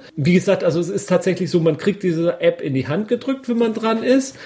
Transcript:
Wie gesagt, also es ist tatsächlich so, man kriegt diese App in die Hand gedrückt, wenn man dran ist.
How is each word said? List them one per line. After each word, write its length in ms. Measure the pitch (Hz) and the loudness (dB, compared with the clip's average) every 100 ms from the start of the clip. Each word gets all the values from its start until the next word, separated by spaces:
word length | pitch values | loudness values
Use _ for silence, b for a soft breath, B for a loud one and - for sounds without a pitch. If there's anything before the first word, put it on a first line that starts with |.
| B | B
Wie 200 | - 147 | -2 2
gesagt, 280 | 180 202 185 | 4 4 2
also 160 | 180 160 | 0 0
es 120 | 170 | -2
ist 160 | 202 - | -4 0
tatsächlich 400 | 180 190 180 185 | 0 0 -2 0
so, 80 | 180 | 2
man 180 | 160 151 | 2 0
kriegt 240 | - 196 | -2 0
diese 360 | 185 160 170 170 | -2 0 0 0
App 180 | 170 170 | 0 0
in 140 | 156 | -2
die 120 | 135 123 | -2 -2
Hand 220 | 160 214 | -4 -2
gedrückt, 400 | 240 - 262 254 | -2 -2 -6 -2
wenn 80 | 233 | 0
man 160 | 233 | 0
dran 300 | 214 220 226 | 0 -2 0
ist. 340 | 247 262 262 B | 2 2 0 B